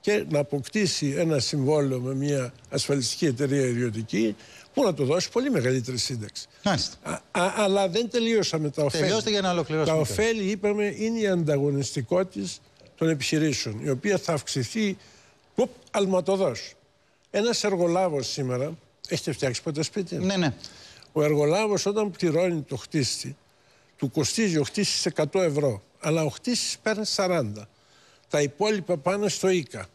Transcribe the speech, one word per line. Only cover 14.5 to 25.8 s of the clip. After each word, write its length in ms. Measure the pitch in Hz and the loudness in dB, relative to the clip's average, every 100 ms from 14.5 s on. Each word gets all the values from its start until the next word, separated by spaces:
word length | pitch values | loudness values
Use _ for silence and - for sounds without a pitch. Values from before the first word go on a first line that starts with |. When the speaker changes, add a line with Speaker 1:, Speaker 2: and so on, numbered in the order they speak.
| 143 117 220 208 185 - - _ _ _ | -4 -4 -2 -2 -2 -12 -20 _ _ _
Speaker 1:
οπ, 140 | - 247 - - | -2 -2 -2 -6
αλματωδώς. 840 | 220 196 185 175 196 175 113 - - _ _ _ _ _ | -2 2 2 2 2 2 -2 -10 -18 _ _ _ _ _
Ένας 320 | 202 226 226 | 0 0 0
εργολάβος 640 | 208 190 175 175 185 143 120 | 0 2 2 2 2 0 -4
σήμερα, 500 | - 127 127 143 165 _ _ - | -4 -2 -2 -4 -8 _ _ -6
έχετε 240 | 156 - | -4 -4
φτιάξει 300 | 135 135 117 | -2 -2 -2
ποτέ 200 | 165 151 | -4 -4
σπίτι; 320 | 156 208 180 | -4 -4 -6
Speaker 2:
Ναι, 220 | 165 185 196 | -2 0 0
ναι. 160 | 160 - - - - - - | 0 -2 -16 -20 -20 -20 -6
Speaker 1:
Ο 120 | 156 | 0
εργολάβος, 640 | 151 151 147 180 214 196 | 2 4 4 2 2 0
όταν 260 | 196 208 208 | 0 0 -2
πληρώνει 500 | 170 175 156 165 170 | 0 0 2 2 0
το 140 | - | -4
χτίστη, 600 | 135 - 156 127 - 131 139 _ _ _ _ _ _ | -10 -4 0 0 -2 -8 -14 _ _ _ _ _ _
του 140 | 135 | -2
κοστίζει 460 | - 139 - 214 156 | 0 0 2 2 2
ο 60 | |
χτίστης 420 | 131 - 196 - | 0 0 0 0
εκατό 360 | 180 151 151 190 | -2 0 0 2
ευρώ. 400 | 175 143 143 101 | 2 2 0 -2